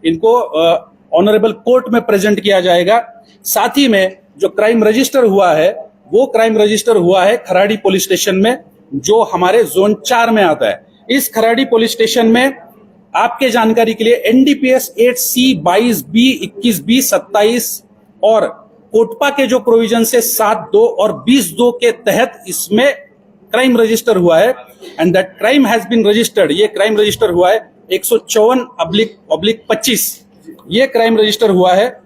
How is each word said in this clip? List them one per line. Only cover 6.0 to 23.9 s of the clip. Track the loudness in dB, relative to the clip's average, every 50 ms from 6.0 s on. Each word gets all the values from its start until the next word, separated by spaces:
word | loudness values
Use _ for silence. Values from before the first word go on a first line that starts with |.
| _ -2 0
वो | 0 0
क्राइम | 2 0 0 0 0 2 0
रजिस्टर | 0 0 0 -2 0 0 0
हुआ | 2 2 2 2 2 2
है | 2 0
खराड़ी | -2 -2 0 2 2 2 2 0
पुलिस | -2 -2 -2 0 0 -2
स्टेशन | -2 -2 -2 -2 -2 0
में | 0 0 0 0 -4 -8 -20 _ _ _ _ -12
जो | -8 -2 0 2 2 2
हमारे | 0 -2 -2 0 2 2 2 0
जोन | 0 0 0 0 0 0
चार | -2 -2 -2 0 0 0 2
में | 2 2 2
आता | 2 0 0 -2 -4
है। | -4 -4 _ _ _ _ _ -4
इस | -2 -2 -2 -4 -4
खराड़ी | -2 0 0 0 0 -2
पुलिस | 0 0 0 0 0 -2
स्टेशन | -2 -2 -2 0 0 2
में | 2 2 2 2 -2 -4 -6 -20 -20 -20 -20 -20 _ _ _ _ _ _
आपके | -2 -2 -2 -2 -2 -4 -2
जानकारी | 0 0 0 2 2 2 0 0 -2
के | -2 0
लिए | 0 0
एनडीपीएस | 0 0 2 2 2 4 2 0 0 0 0 0 0 -2 -6 -2 0
एट | 0 0 0
सी | -2 -6 -6 -2 0 0 0 0
बाईस | 0 0 0 0 2 2 0 -2 -4 -6 -4
बी | 0 2 2 2
इक्कीस | 0 -2 -8 -12 -12 -4 -2 -2 -2 -2 -2
बी | -2 -2 0 0
सत्ताईस | 0 -2 -4 -4 -2 -2 0 2 2 0 -2 -4 -6 -12 -14 _ _ _ _ _ _ _ _ 0
और | 2 2 2 0 -2 -8 -12 -20 _ _ _ _ _ 0
कोटपा | 0 0 0 -2 -4 -4 -2
के | 0 -2 -2
जो | 0 0 -2
प्रोविजन | 0 2 0 2 2 0 0 0 0
से | 0 0 -2
सात | -2 -2 -4 -2 -2 -2 -2 -4 -6 -2 2
दो | 2 2
और | 2 0 -2 -2 -2 -4
बीस | -4 -2 0 0 0 0
दो | -2 -2 0 0 0 0
के | 0 -2 -2 -2
तहत | -2 -4 -2 0 0 -2 -2 -4 -16 -16 -12
इसमें | -10 -10 -6 -2 -2 0 0 0 -2 -4 -12 _ _ _ _ _ _ _ _ _ -4
क्राइम | -2 0 2 2
रजिस्टर | 2 2 0